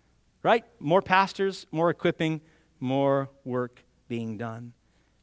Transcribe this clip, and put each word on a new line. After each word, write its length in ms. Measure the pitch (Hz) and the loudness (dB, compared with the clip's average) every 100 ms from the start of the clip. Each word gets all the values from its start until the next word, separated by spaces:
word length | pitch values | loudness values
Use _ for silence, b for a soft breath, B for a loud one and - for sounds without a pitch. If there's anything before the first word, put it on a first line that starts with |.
| _ _ _ _ | _ _ _ _
right? 220 | 170 240 - _ | 2 2 0 _
More 200 | 147 185 | 2 2
pastors, 640 | 190 185 190 - 196 180 - | 4 2 2 0 -4 -4 -8
more 180 | 156 170 | 0 0
equipping, 520 | 156 175 - 160 156 b b b - | 2 -2 0 -2 -4 b b b -8
more 480 | 127 135 139 139 135 _ 131 | -2 0 2 2 -2 _ -6
work 360 | 123 123 _ _ _ - | -4 -4 _ _ _ -10
being 280 | 117 113 104 | -8 -6 -8
done. 360 | 113 113 120 - _ _ _ _ | -10 -10 -16 -20 _ _ _ _